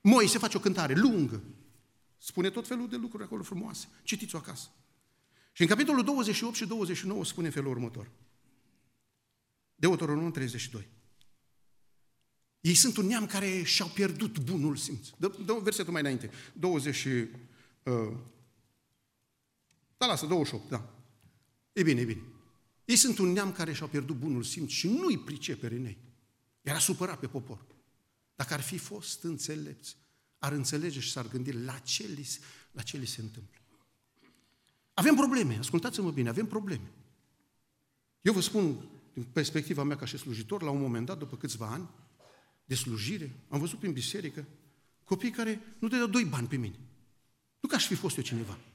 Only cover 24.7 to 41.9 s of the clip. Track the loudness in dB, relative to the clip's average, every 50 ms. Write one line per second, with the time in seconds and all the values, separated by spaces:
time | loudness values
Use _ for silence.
24.7 | -2 -2 0 2 2 2 2 2 0 0 -2 -8 -10 -8 -6 -6 -6 -4 -6 -6
25.7 | -4 -4 -6 -6 -8 -12 -16 -20 -20 _ _ _ _ _ _ _ _ _ _ -4
26.7 | 0 2 2 2 2 0 -2 -4 -4 -6 -8 -6 -6 -8 -8 -8 -14 -16 -16 -20
27.7 | -20 _ _ _ _ _ _ _ _ _ _ _ _ _ -8 -6 -6 -6 -6 -6
28.7 | -8 -8 -8 -10 -12 -12 -10 -10 -10 -8 -6 -6 -6 -6 -6 -6 -8 -8 -10 -12
29.7 | -14 -14 -16 -18 -18 _ _ _ _ _ _ _ _ _ -6 -4 -2 -2 -2 -2
30.7 | -2 -2 -2 -2 -4 -4 -6 -4 -4 -6 -6 -6 -4 -6 -4 -4 -4 -6 -6 -8
31.7 | -8 -10 -6 -4 -4 -4 -4 -6 -10 -10 -8 -10 -10 -10 -12 -18 -20 -20 -20 _
32.7 | -14 -12 -10 -8 -8 -8 -6 -8 -8 -8 -8 -10 -10 -14 -18 -20 _ -20 _ _
33.7 | _ _ _ _ _ _ _ _ _ _ _ -20 _ _ _ _ _ _ _ _
34.7 | _ _ _ _ _ 4 6 6 8 8 6 4 4 4 4 2 2 0 -2 0
35.7 | 0 0 0 0 -4 -2 -2 -2 0 0 0 0 2 0 -2 -2 -2 -4 -2 -2
36.7 | -6 -6 -6 -10 -16 -20 -20 _ _ _ _ _ _ _ _ _ _ _ _ _
37.7 | _ _ _ _ _ _ _ _ _ _ _ 4 4 4 2 2 2 2 2 2
38.7 | 0 -2 -6 -14 -18 -20 -20 -16 _ -10 -10 -4 -2 -2 -2 0 0 -2 -2 -2
39.7 | -2 -2 0 -2 -2 -4 -6 -8 -8 -8 -8 -8 -8 -8 -6 -6 -6 -4 -2 -2
40.7 | 0 0 0 0 0 -2 -2 -4 -6 -8 -8 -12 -12 -10 -8 -8 -8 -6 -6 -6
41.7 | -6 -8 -8 -12